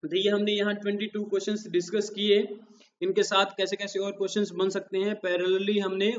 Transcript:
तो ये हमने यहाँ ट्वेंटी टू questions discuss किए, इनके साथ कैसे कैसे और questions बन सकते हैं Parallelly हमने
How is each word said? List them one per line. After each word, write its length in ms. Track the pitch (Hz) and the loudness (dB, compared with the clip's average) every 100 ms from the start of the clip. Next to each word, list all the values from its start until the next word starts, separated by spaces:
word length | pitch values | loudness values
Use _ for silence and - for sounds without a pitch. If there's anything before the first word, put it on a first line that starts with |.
तो 120 | 156 175 | -2 0
ये 140 | 202 | 2
हमने 240 | 202 208 | 2 2
यहाँ 200 | 208 208 202 | 2 0 0
ट्वेंटी 300 | 202 202 214 | -2 -2 -4
टू 160 | 208 208 | -4 -2
questions 400 | 196 190 208 - | -2 0 -4 0
discuss 400 | 170 170 214 208 196 | -2 0 -2 -2 -2
किए, 220 | 208 202 233 - - - - _ | 4 4 4 -6 -16 -20 -20 _
इनके 220 | 180 190 | 0 2
साथ 320 | 202 196 196 - | 2 2 2 0
कैसे 180 | 190 - | -4 -2
कैसे 240 | 202 196 | -4 -4
और 120 | 196 | -4
questions 380 | 202 190 208 202 | -2 -2 0 -2
बन 160 | 175 190 | 0 0
सकते 260 | 190 - 190 | 0 -4 -2
हैं 180 | 202 208 | -2 -2
Parallelly 560 | 185 175 180 190 196 208 | -2 0 2 2 2 0
हमने 320 | 196 190 202 | 0 0 0